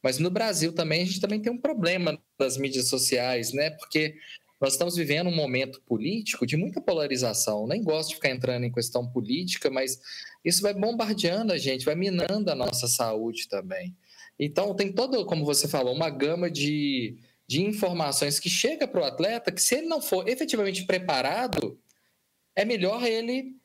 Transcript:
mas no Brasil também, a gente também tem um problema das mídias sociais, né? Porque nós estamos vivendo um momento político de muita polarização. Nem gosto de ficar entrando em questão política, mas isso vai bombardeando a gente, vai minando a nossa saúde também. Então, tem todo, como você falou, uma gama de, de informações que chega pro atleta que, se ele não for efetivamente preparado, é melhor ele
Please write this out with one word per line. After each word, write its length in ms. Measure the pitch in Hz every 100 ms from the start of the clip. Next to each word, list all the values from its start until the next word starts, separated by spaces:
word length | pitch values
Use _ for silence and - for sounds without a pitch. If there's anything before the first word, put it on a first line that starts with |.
mas 160 | 131 131
no 100 | 170
Brasil 420 | 196 220 175 165
também, 280 | 165 160 156
a 40 | 180
gente 140 | 185
também 220 | 202 214
tem 100 | 214
um 80 | 247
problema 600 | 285 262 170 185 175 151 _ _
das 160 | 135 123
mídias 320 | 139 131 123
sociais, 640 | 131 131 127 123 123 113
né? 200 | 135 156
Porque 440 | 156 - 156 156 156 - - _ _
nós 120 | 135
estamos 220 | - 175 175
vivendo 320 | 156 147 180
um 80 | 165
momento 460 | 143 127 135 -
político 640 | _ 113 131 220 208 - 127
de 100 | 151
muita 240 | 208 185
polarização. 880 | - 170 143 127 123 104 - 104 110
Nem 140 | 190
gosto 260 | 190 156 156
de 60 | -
ficar 140 | 139
entrando 360 | 127 123 123 120
em 60 |
questão 360 | 120 117 123 123
política, 640 | 127 107 139 180 - 147
mas 300 | 131 131 127 - - - - -
isso 160 | 170
vai 120 | 202
bombardeando 760 | 196 214 233 214 214 170 190 226
a 60 | 165
gente, 260 | 131 131
vai 120 | 131 156
minando 560 | 190 180 175 208 190
a 40 | 139
nossa 320 | 123 123 123
saúde 600 | - 117 110 113 113 -
também. 460 | 98 92 185 180 - _ - - _
Então, 360 | 147 160 202 190
tem 180 | 196
todo, 320 | 196 262 262 185
como 180 | 165
você 240 | 147 139 147
falou, 280 | 151 127 139
uma 160 | 160
gama 380 | 131 143 170 175
de, 680 | 143 147 151 143 131 110 117 - _ _
de 140 | 131
informações 760 | 196 208 185 175 147 135 143 143
que 100 | 175
chega 380 | - 240 311 285
pro 160 | 190
atleta 480 | 143 131 185 233 -
que, 100 | 180
se 140 | - 262
ele 120 | 330
não 140 | 320
for 280 | - 185 185
efetivamente 560 | 254 320 233 196 185 185
preparado, 960 | 185 180 139 131 190 247 185 113 - _ _ _ _ _ _ _ -
é 80 |
melhor 400 | 214 226 180 226
ele 520 | 240 226 233 254 262 -